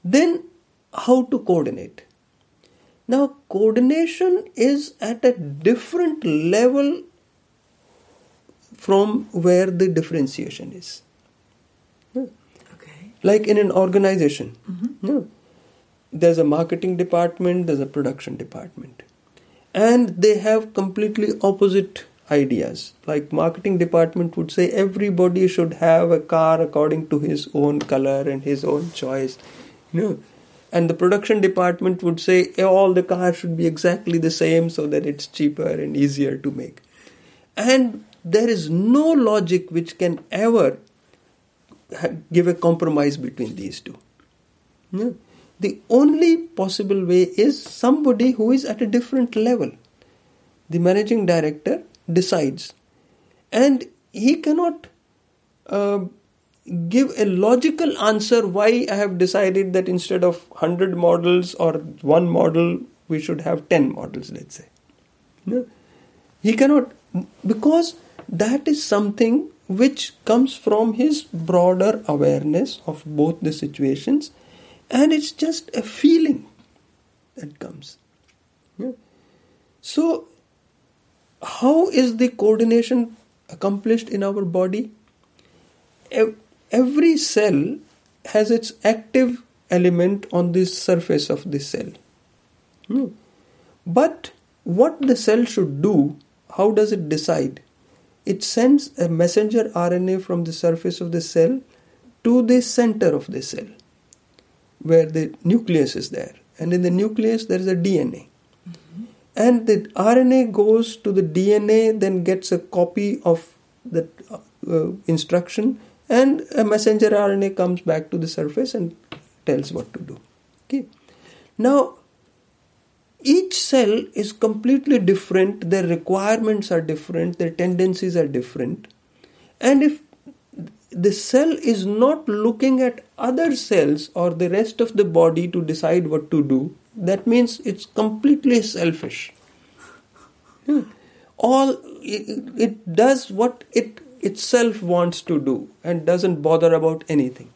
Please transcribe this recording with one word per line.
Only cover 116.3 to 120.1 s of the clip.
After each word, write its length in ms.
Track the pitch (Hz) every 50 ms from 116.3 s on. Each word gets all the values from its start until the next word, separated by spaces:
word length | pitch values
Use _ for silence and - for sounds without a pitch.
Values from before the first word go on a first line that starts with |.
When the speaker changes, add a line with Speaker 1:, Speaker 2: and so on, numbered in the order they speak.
| 311 320 - - -
Speaker 1:
a 80 | 277
messenger 540 | 226 208 214 214 214 220 214 214 214 208 208
R 160 | 202 202 196
N 100 | 196 196
A 80 | 196 196
comes 300 | 190 - 180 180 180 175
back 300 | - 170 156 160 156 -
to 60 | - 175
the 100 | 160 165
surface 440 | - - 156 151 151 - 262 254
and 220 | - - 175 165 - _ _ _ - - _ _ _ _ _
tells 260 | - 139 139 139 -
what 200 | - - - - -
to 40 | -
do. 220 | 180 -